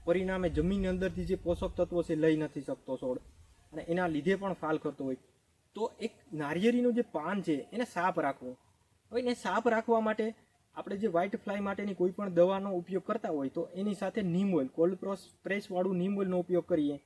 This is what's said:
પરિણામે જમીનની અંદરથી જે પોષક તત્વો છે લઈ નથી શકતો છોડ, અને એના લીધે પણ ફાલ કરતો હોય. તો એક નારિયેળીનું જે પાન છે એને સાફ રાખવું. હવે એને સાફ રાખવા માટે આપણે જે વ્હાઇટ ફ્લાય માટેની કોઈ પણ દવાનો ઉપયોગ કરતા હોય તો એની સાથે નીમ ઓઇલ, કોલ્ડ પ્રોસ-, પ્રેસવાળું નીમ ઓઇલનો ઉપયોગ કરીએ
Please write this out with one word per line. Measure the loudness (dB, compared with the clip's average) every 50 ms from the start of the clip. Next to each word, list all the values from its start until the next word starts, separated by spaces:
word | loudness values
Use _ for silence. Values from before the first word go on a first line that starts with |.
| 0
પરિણામે | 2 2 2 2 0 0 0 0 0
જમીનની | 0 2 2 2 2 2 0
અંદરથી | 0 0 0 -2 -2 -2 -4 -2
જે | -2 -2
પોષક | -2 0 -2 -2 -2 -2 -4 0
તત્વો | 0 -2 0 2 -2 0
છે | 0 0
લઈ | 2 4 4 4
નથી | 2 0 -4 -6 -8
શકતો | -6 -6 -8 -8 -6 -8 -6
છોડ, | -4 -2 -4 -4 -4 -6 -14 -20 -20 -20 -20 _ _ _ -14 -12
અને | -10
એના | -4 -2 0 0 0
લીધે | 0 0 0 2 2 2
પણ | 2 0 -4 -4
ફાલ | -2 -2 -2 -2
કરતો | 0 -2 -4 -4 -4 -4
હોય. | -4 -4 -6 _ _ _ _ _ _ _ _ _ _ -6
તો | -6 -6 -6 -6 -6
એક | -8 -8 -8 -10 -16 -12 -8
નારિયેળીનું | -6 -4 -4 -2 2 2 4 4 4 2 2 2
જે | 2
પાન | -2 -2 -4 -6 -4 -2 -4 -2
છે | 0 0 -2 -2 -2 -6 -6
એને | -6 -6
સાફ | -4 -2 0 0 0 2 2
રાખવું. | 0 0 -2 -4 -8 -12 -12 _ _ _ _ _ _ _ _ _ _ -6
હવે | -4 -2
એને | 0 -2 -2
સાફ | -2 -2 0 0 2 4
રાખવા | 4 2 2 2 4 2 4
માટે | 4 2 0 0 -2 -4 -4 _ _ _ _ _ _ _ -14
આપણે | -12 -8 -6 -4
જે | -2 -2
વ્હાઇટ | 2 2 2 2 2 -2
ફ્લાય | -6 -6 -4 -4 -2
માટેની | -2 -4 -4 -4 -4 -4 0
કોઈ | 0 0 0
પણ | 0 -2 -6 0
દવાનો | 6 6 6 6 6 0 -2 -2 -4
ઉપયોગ | -4 -4 -2 -4 -4 -2
કરતા | -2 -4 -4 -2 -2
હોય | -2 -2 -2 -4
તો | -4 -4 -6 -6 -6
એની | -4 -4 -4 -2
સાથે | -2 -4 -4 -2 -2
નીમ | 0 0 2 2 2 4 4
ઓઇલ, | 2 2
કોલ્ડ | 0 2 2 2 2 2
પ્રોસ-, | 0 -4 -6 -6 -6 -8 -20 -20 _ -6
પ્રેસવાળું | -4 -4 -4 -4 -4 -2 0 0 2 2
નીમ | 2 0 0 0
ઓઇલનો | 0 0 0 0 0
ઉપયોગ | 0 2 0 0 2
કરીએ | 2 0 2 2 0 -2 -4 _